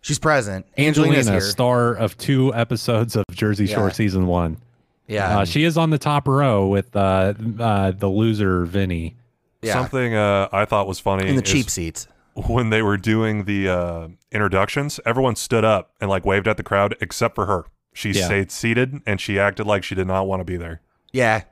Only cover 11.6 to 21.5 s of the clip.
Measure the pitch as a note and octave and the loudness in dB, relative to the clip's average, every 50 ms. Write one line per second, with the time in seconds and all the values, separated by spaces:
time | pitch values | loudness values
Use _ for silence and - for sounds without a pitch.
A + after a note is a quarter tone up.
11.6 | A#2+ - - - E2+ E2 - - - _ _ _ _ _ _ - - - A2+ B2 | 0 -2 -4 -6 -6 -8 -8 -10 -16 _ _ _ _ _ _ -6 -4 -2 0 0
12.6 | A#2+ A2 A2 A2 A2+ G2+ G#2 G2+ F#2 A2 A2 A2 A2 A2 G#2+ G#2 G2 G2 G2+ G2 | 0 2 2 2 2 2 0 0 0 0 2 2 2 0 -2 -2 -2 -2 -2 -2
13.6 | F#2+ F#2+ F#2 F2+ F2 F2 E2+ E2 E2 E2 F2 _ _ _ - A2 G#2 G2 F#2 F#2+ | 0 0 0 0 -2 -4 -6 -8 -10 -14 -16 _ _ _ -2 0 0 2 2 2
14.6 | G2 - - C#3+ C#3+ D3 - - - A2+ A#2 C3 C3 B2+ A2+ - - - B2 A2+ | 0 2 0 -4 -4 -4 -8 -6 -4 -2 0 2 2 0 0 -2 -4 0 0 2
15.6 | G#2+ A2 G#2+ F#2+ - _ _ _ - G2 G2 F#2+ - G2+ G2 G2+ F#2+ A2 G#2+ - | 4 4 2 2 0 _ _ _ -2 -2 -2 0 0 2 0 2 2 0 -2 -2
16.6 | - - - G2+ G2+ G2+ G2 _ - - - - A#2 A#2 - - G2+ G2 G2+ F2 | -4 -2 2 2 2 2 0 _ -8 -8 -4 -2 -2 -2 0 -2 0 0 0 -2
17.6 | - - _ _ _ _ _ - - G#2 F#2 G2 F#2 F2 G2+ G2 G2 - - - | -2 -8 _ _ _ _ _ -8 -4 -2 0 0 0 2 0 0 -2 -2 -6 -4
18.6 | - A2+ A2+ A#2+ B2+ C3 C#3 C#3+ _ A#2 G#2 F#2+ - - G2+ G2 G2+ G2+ G2 - | -2 0 2 2 0 -2 -4 -8 _ -4 -4 -4 -4 -4 0 2 2 2 0 -2
19.6 | G#2+ G2+ G#2 G2 F2+ - G2+ F#2 F#2 F#2 F#2 F#2+ G2 F#2+ F#2+ F#2 F2+ E2 F2+ F2 | -2 0 0 0 0 -4 -4 -4 -2 0 0 -2 0 -2 -2 -4 -4 -6 -8 -8
20.6 | E2+ E2 E2 D#2+ _ _ _ _ _ _ - B2+ B2 A2+ A2 A2 - _ | -8 -10 -12 -14 _ _ _ _ _ _ -2 0 2 2 2 0 -2 _